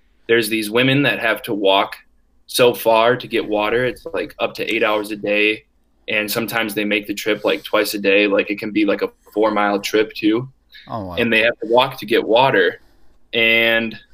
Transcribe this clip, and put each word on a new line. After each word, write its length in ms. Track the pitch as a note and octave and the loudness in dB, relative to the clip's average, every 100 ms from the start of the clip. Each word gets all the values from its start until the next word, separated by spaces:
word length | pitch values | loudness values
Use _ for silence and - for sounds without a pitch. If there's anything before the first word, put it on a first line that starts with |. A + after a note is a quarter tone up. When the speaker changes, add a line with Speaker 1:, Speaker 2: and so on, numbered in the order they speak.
| _ _ - | _ _ 0
Speaker 1:
there's 200 | A#2 G#2+ | 0 2
these 240 | A2 G#2 | -2 0
women 320 | A#2 C3 C#3 | 2 2 2
that 160 | C3 G2+ | 2 0
have 220 | A2+ G#2 | -2 -2
to 100 | - | -4
walk 440 | G2+ F#2+ G2 - - _ _ _ _ - | 0 4 4 2 -6 _ _ _ _ -8
so 260 | - B2 | 2 2
far 440 | A#2+ A2+ A2 A#2+ B2 | 4 2 4 4 0
to 100 | - | -2
get 180 | A2+ F#2+ | -4 -2
water. 400 | G#2 G#2+ A#2+ B2 | -2 0 0 -2
It's, 200 | - E3 | -6 -8
like, 280 | F#2 - - | -8 -8 -6
up 140 | A2+ | -6
to 200 | - - | -4 -4
eight 100 | A2+ | 0
hours 280 | G#2+ G#2+ G#2 | 0 0 -4
a 60 | G#2 | -6
day. 480 | G2+ G#2 G#2+ G#2+ _ _ _ _ - | -2 2 2 0 _ _ _ _ -4
And 240 | G#2+ G#2+ | -4 -2
sometimes 420 | A#2 A2+ A#2 G#2+ | -4 -2 -4 -2
they 120 | G#2+ G#2 | -2 -2
make 220 | G#2 G#2 | -2 -4
the 60 | |
trip, 300 | G#2 A2 G#2+ | -6 -2 -2
like, 180 | G#2 D#2+ | 0 -2
twice 300 | - G#2+ G#2 | -2 -2 0
a 60 | G#2+ | -2
day. 280 | G2 G2+ G#2 | 0 2 2
Like, 220 | G2 F#2+ | 0 -2
it 80 | G2+ | -6
can 140 | G#2+ | -4
be, 140 | G#2 G2+ | 0 0
like, 160 | G2+ | 0
a 100 | F#2+ _ _ | -4 _ _
four-mile 480 | G#2+ A2 G#2+ G#2 G2+ | 0 0 2 0 -2
trip, 320 | - G#2+ G#2+ | -2 -2 -2
too. 360 | - A2 A2+ C3+ _ _ - - | -2 0 0 -4 _ _ -20 -12
Speaker 2:
Oh, 200 | A2+ F#2 | -12 -8
wow. 80 | F2 | -4
Speaker 1:
And 160 | A#2 | 0
they 100 | A2 | 2
have 180 | A2+ - | 0 -2
to 80 | G#2+ | 0
walk 320 | B2 C3+ - | 2 2 -2
to 60 | G#2+ | -2
get 200 | A2 - | -2 2
water. 540 | A#2 C3+ G#2 F2 - _ _ - _ - | 4 4 4 0 -2 _ _ -20 _ -8
And, 640 | A#2 A2+ A2+ A2+ A2+ A2+ G#2+ _ | 0 2 4 2 0 -2 -10 _